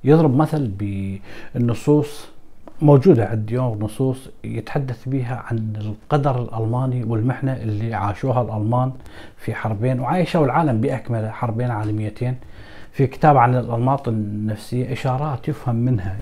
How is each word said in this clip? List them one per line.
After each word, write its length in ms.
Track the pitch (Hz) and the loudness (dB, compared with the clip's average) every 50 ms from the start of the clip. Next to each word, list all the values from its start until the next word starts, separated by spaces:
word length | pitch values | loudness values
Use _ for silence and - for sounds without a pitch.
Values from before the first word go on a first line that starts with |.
| - | 6
يضرب 320 | 127 151 160 160 147 123 | 6 6 8 8 6 6
مثل 320 | 139 156 151 - 151 139 | 4 2 2 0 -2 -2
بالنصوص 1600 | 113 95 95 104 101 98 98 98 98 95 98 - - - - - - - 127 120 117 98 95 - 147 147 151 147 - - - - - - - - - - - - - - - | -2 -4 -4 -4 -4 -4 -4 -4 -6 -6 -8 -10 -12 -12 -12 -12 -8 -2 0 0 0 0 0 2 4 4 4 4 0 -6 -14 -14 -14 -16 -16 -16 -16 -16 -18 -16 -14 -6 2
موجودة 440 | 156 147 143 135 123 190 160 117 104 | 6 8 8 8 10 8 8 8 6
عند 260 | - 117 110 107 107 | 0 0 -2 -2 -2
يونغ، 240 | 117 123 127 123 110 | -2 -2 0 -2 -2
نصوص 540 | 101 104 104 - - 135 131 131 131 - - - - - | -2 -4 -6 -2 -2 0 0 0 -4 -8 -16 -16 -12 -10
يتحدث 680 | 113 113 117 - - - - 135 131 120 - - 127 | -8 -6 -6 -6 -4 -4 -2 -2 -2 -6 -8 -6 -4
بها 340 | 135 135 123 117 127 110 - | -2 -2 -2 -4 -6 -8 -6
عن 260 | - 120 110 110 110 107 | -4 -4 -2 -2 -4 -4
القدر 640 | 107 107 107 104 - - - 147 147 135 147 127 123 | -6 -6 -6 -8 -10 -4 -2 0 2 2 2 0 0
الألماني 640 | 120 - - 113 113 110 117 123 131 131 127 123 117 | -4 -4 -4 -4 -2 0 0 0 0 0 -2 -2 -2
والمحنة 500 | 107 117 110 107 131 127 - 139 135 131 | -2 -2 0 0 0 0 0 -2 -4 -4
اللي 400 | - - 110 107 101 110 117 113 | -2 -4 -4 -2 -2 -2 -4 -2
عاشوها 480 | 101 95 90 - - - 135 123 123 | -2 -2 -2 -4 -2 -2 0 0 0
الألمان 500 | 120 104 104 107 104 110 120 123 127 131 131 - - - - - - - - | 0 0 -2 -2 0 0 2 2 2 0 -2 -6 -14 -16 -18 -16 -18 -18 -18
في 160 | - - - 113 | -10 -6 -6 -6
حربين، 460 | - - 110 110 101 113 127 131 123 | -4 -4 -4 -2 0 0 0 0 0
وعايشوا 460 | 127 - 160 185 170 - - 170 147 | 0 0 2 2 0 2 2 2 2
العالم 360 | 127 123 156 170 151 120 110 | 4 4 2 2 4 2 2
بأكمله، 480 | 117 139 139 120 - - 117 110 107 110 | 2 0 -2 -4 -4 -4 -4 -2 -2 -4
حربين 420 | 107 - - 117 107 113 123 123 | -4 -4 -4 -2 -2 -2 -2 -2
عالميتين. 640 | 113 104 107 107 107 107 110 107 - - 123 123 127 - - - - - - - - - - - | -2 -2 -2 -2 -2 -2 -2 -4 -4 -4 -4 -4 -4 -4 -8 -16 -16 -16 -16 -16 -16 -16 -16 -12
في 160 | - - 135 | 0 0 0
كتاب 300 | 123 - - - 156 147 | 0 2 4 6 6 8
عن 180 | 131 120 123 127 | 8 6 6 4
الأنماط 520 | 127 117 110 120 117 120 127 139 135 - | 2 0 0 -2 0 2 2 0 0 0
النفسية 840 | 123 113 110 104 104 104 104 107 107 107 107 - - - 123 123 123 117 | -2 -2 -2 -2 -2 -4 -4 -2 -4 -4 -6 -6 -6 -4 -4 -2 -2 -4
إشارات 540 | - - 135 127 131 147 156 135 - - | -4 -2 -2 -2 0 -2 -4 -4 -4 -4
يفهم 280 | - - - - 131 113 | -6 -6 -4 -2 -2 0
منها 420 | 113 120 127 127 104 90 98 101 107 | 2 2 2 2 0 0 -4 -6 -6